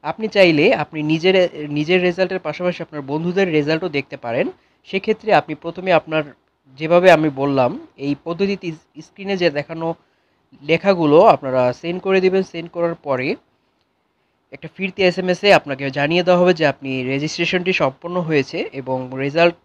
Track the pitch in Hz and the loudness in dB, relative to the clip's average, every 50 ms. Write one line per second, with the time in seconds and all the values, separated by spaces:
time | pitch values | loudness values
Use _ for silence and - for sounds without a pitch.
0 | _ 147 165 - 220 214 - 202 190 175 160 147 151 208 269 - 147 - - 156 | _ -10 -8 -6 -6 -4 2 4 4 4 4 4 4 2 2 2 -2 -6 -6 -6
1 | 151 151 156 165 156 185 185 185 180 170 - 156 151 147 147 147 151 151 185 180 | -2 -2 -2 0 2 2 4 4 2 2 -2 -8 -10 -6 -4 -4 -2 0 0 2
2 | 180 180 175 180 190 180 190 185 180 160 147 - 180 180 170 - 175 - - 151 | 2 0 0 0 -4 -4 -4 -6 -6 -8 -8 -4 -4 -4 -4 -6 -10 -12 -12 -12
3 | 139 131 139 156 165 175 175 190 196 185 160 151 147 147 160 160 160 180 147 143 | -8 -6 -6 -4 -4 -2 0 0 0 2 2 0 0 0 -2 -2 -2 -4 -4 -4
4 | 135 _ - - - 120 117 127 180 311 370 _ _ _ _ _ _ - - 190 | -6 _ -12 -12 -8 -6 -4 -4 -4 -6 -12 _ _ _ _ _ _ -8 -8 -8
5 | 190 - 220 214 - 214 202 156 - - 156 151 _ 165 170 - 180 190 175 160 | -4 -4 -4 -4 -2 0 2 2 2 0 -12 -12 _ -14 -6 -4 0 2 2 2
6 | - - 160 156 151 147 - _ _ _ _ _ _ _ 131 131 156 156 175 175 | 2 0 -4 -4 -4 -4 -12 _ _ _ _ _ _ _ -16 -10 -2 2 2 6
7 | 180 185 170 156 156 156 139 131 135 143 139 135 127 123 180 277 330 - _ - | 8 8 8 8 6 0 -2 -2 -2 0 2 2 2 0 0 -6 -14 -18 _ -10
8 | 135 143 143 143 _ 165 170 165 196 196 202 190 - 175 156 156 _ _ _ - | -6 -6 -6 -6 _ -10 -6 -4 -2 -4 -4 -4 -6 -10 -12 -12 _ _ _ -20
9 | 160 _ _ - 196 196 202 185 175 170 143 143 143 _ 165 160 165 165 165 _ | -20 _ _ -14 -8 -6 -4 0 0 -2 -2 -2 -8 _ -10 -8 -6 -8 -8 _
10 | _ _ _ _ _ _ _ _ _ _ _ _ 139 147 160 165 - 196 196 175 | _ _ _ _ _ _ _ _ _ _ _ _ -2 -2 -2 0 2 0 0 2
11 | 165 151 143 156 190 226 170 131 - 135 127 131 123 123 123 - - 165 175 185 | 4 4 6 6 6 6 4 4 0 -2 0 0 0 0 -2 -4 -6 -8 -8 -6
12 | - 196 190 190 185 190 185 190 190 - - 170 165 170 _ 175 170 170 170 - | -2 0 0 2 2 2 0 0 -2 -4 -8 -12 -12 -10 _ -4 -4 -4 -4 -6
13 | _ 147 135 127 127 143 214 - _ _ _ _ _ _ _ _ _ _ _ _ | _ -4 -4 -2 -2 -4 -6 -6 _ _ _ _ _ _ _ _ _ _ _ _
14 | _ _ _ _ _ _ _ _ _ _ - 139 - 160 _ - 190 190 185 - | _ _ _ _ _ _ _ _ _ _ -20 -18 -18 -18 _ -8 -10 -8 -4 2
15 | 190 185 170 190 185 185 180 175 - 202 190 151 - 143 139 131 139 139 131 143 | 2 2 2 0 -2 -2 -2 0 4 6 6 6 4 0 -8 -6 -6 -6 -4 -2
16 | 143 147 165 175 180 175 180 175 180 180 180 156 160 147 135 _ - 135 131 131 | -2 0 0 0 2 4 4 4 4 2 2 2 2 0 0 _ -6 -8 -6 -4
17 | 127 127 135 139 147 156 - - 170 165 - 180 175 180 185 - 165 135 135 _ | -4 -4 -4 -4 -4 -6 -4 -4 -4 -2 -2 -2 -2 -2 -2 0 -2 -2 -4 _
18 | - 170 175 180 175 156 160 147 135 - - 165 - - - 135 131 127 131 127 | -14 -8 -6 -6 -4 0 0 0 0 0 -6 -8 -8 -8 -10 -12 -8 -6 -6 -6
19 | 127 127 131 131 135 143 139 165 170 175 170 _ _ | -6 -8 -8 -6 -6 -4 0 2 2 2 2 _ _